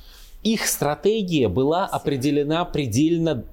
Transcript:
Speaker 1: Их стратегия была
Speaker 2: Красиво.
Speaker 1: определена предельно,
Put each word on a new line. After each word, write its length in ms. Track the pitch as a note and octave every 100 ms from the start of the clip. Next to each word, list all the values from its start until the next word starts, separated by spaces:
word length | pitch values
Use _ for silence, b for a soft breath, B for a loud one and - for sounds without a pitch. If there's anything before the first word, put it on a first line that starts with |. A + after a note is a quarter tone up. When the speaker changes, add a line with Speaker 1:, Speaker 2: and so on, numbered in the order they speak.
| B B B B
Speaker 1:
Их 240 | G#3+ A3+ -
стратегия 800 | - C#3+ D3 G3 A3 F3+ D#3 G#2+
была 400 | F2+ C3+ E3+ F#3+
Speaker 2:
Красиво. 100 | C#3
Speaker 1:
определена 680 | - C#3 C#3+ D3 C#3+ E3 F3
предельно, 760 | D3+ C3 A2 D#3+ E3+ D#3+ B2+ -